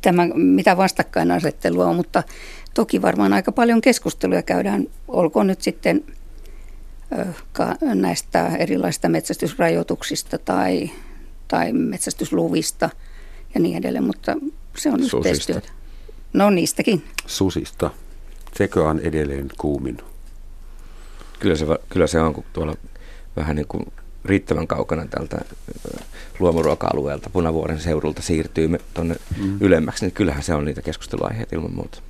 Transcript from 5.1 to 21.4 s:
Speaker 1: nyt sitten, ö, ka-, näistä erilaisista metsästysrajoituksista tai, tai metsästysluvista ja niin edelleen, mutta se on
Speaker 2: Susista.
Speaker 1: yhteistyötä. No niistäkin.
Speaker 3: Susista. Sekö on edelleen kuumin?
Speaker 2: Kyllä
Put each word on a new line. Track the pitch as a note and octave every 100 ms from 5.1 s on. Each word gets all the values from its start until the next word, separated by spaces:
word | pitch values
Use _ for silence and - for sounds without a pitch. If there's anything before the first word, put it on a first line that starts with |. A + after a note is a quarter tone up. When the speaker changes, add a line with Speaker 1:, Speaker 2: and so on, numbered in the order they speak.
| B3 E3+ A3 G3+
Speaker 1:
nyt | F#3+
sitten, | - F3 - C#4 - - - - - - - - - - - B3
ö, | F#3 E3+ -
ka-, | - F3 F3+ D4+
näistä | G3+ F#3 E3+ - E3 E3+
erilaisista | E3 E3+ F#3 F3 - F3
metsästysrajoituksista | E3 - - - - E3+ E3 - - - - - -
tai, | - F#2 - F#2 - - - - - - -
tai | - A#2+
metsästysluvista | - - F#3+ - - - F3 E3 E3+ D#3+ - E3 - - - - - -
ja | -
niin | E3+ E3+
edelleen, | - -
mutta | - - - - C#4 - - -
se | D4+
on | A3+
Speaker 2:
Susista. | C4 -
Speaker 1:
yhteistyötä. | - F3 - - - - - - - - -
No | - G3+
niistäkin. | F#3+ - - - F#3 - - -
Speaker 3:
Susista. | - F#2+ E2+ - - D#2 - - - - - - -
Sekö | G2+ -
on | D#2 D#2
edelleen | E2 D#2 D2 C#2 C#2 -
kuumin? | D#2 C#2+ C2 A#1+ - - - - - - - - - - - - -
Speaker 2:
Kyllä | -